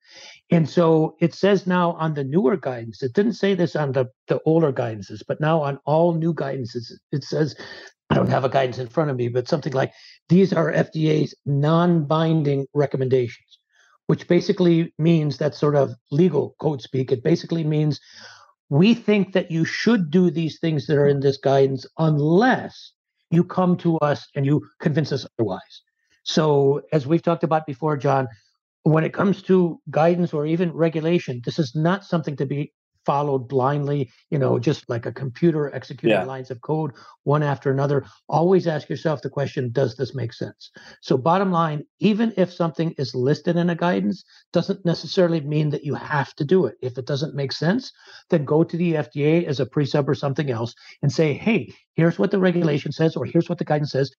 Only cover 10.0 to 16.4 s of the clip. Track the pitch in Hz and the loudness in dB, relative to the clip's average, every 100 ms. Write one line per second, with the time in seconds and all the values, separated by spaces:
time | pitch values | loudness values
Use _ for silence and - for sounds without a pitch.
10 | - - - 180 185 170 151 160 - 160 | -20 -20 2 4 4 2 0 0 -2 -2
11 | 156 151 143 - 139 139 147 165 175 170 | 0 0 -2 -6 -4 0 2 2 4 2
12 | 143 160 165 160 143 139 139 147 139 131 | 2 0 2 0 0 -2 -2 -2 -2 -2
13 | 131 131 120 - _ _ _ _ _ _ | 2 2 0 -8 _ _ _ _ _ _
14 | - 165 - 180 208 185 175 165 170 - | -2 -2 2 2 2 2 4 4 0 0
15 | 160 165 151 - 147 - 147 147 131 - | 2 2 2 -2 -4 0 2 2 0 -4
16 | - 143 185 139 | -4 2 4 2